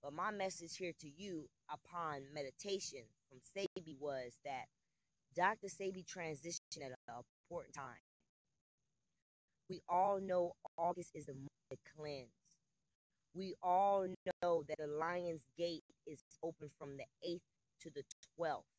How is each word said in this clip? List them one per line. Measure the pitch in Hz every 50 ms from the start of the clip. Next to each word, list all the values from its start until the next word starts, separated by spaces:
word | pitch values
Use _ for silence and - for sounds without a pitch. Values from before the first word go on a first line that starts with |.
| -
But | 143 143
my | 160 185 214
message | 208 202 190 190 180 - 175 165 -
here | - 185 175 156 _
to | - 147
you | 139 156 196 208 180 160 147 - _ _ _ - 151
upon | 147 _ - 175 175 170 156 147 139 135 135 147
meditation | 151 143 131 - - - 202 196 196 - - - 135 117 107 _ _ _
from | _ 135 127 - - -
Sebi | 196 202 190 _ 190 170 160 151 131
was | 143 147 139 131 127 123 - - _
that | 143 135 127 113 - _ _ _ _ _ _ _ _ _ _ _ _ -
Doctor | 170 175 196 220 214 - 196
Sebi | - - 196 190 190 190 175
transitioned | - - 185 170 160 156 135 151 170 170 - _ _ - 160 139
at | 131 127 - _ -
an | 117 120 123 _ _ _ _ _
important | 170 170 139 - -
time. | 147 135 127 117 - _ _ _ _ _ _ _ _ _ _ _ _ _ _ _ _ _ _ _ _ _ _ _ _ _ _ _ _ _ _ _ _ _ _
We | 185 175 - -
all | 175 180 190 202 202 196
know | 196 190 185 180 175 175 - _ _ - _
August | - 170 175 175 175 175 - _
is | 165 131
the | 147 135
month | 135 135 143 _ _ _ _ 135
of | - _ - -
cleanse. | 151 151 151 147 135 127 117 _ _ _ _ _ _ _ _ _ _ _ _ _ _ _ _ _ _ _ _ _
We | 170 190 190 175 - -
all | 180 180 185 196 202 202 196 190 185 185 - _ 185 180 _ -
know | 175 170 165 147 147
that | 151
the | - 156 147
Lion's | 147 151 156 170 175 180 175 170 165 156 - _ _
Gate | - 170 175 165 151 - _ - _ _
is | - 156 - _ _ - - -
open | 131 147 _ - 147 - _
from | - 139 139 139
the | - - _ _ -
eighth | 170 175 175 _ _ _ _ _ _ _ _
to | - 165
the | 143 143 131 _ - _ - - _
twelfth. | - 170 160 143 101 - _ _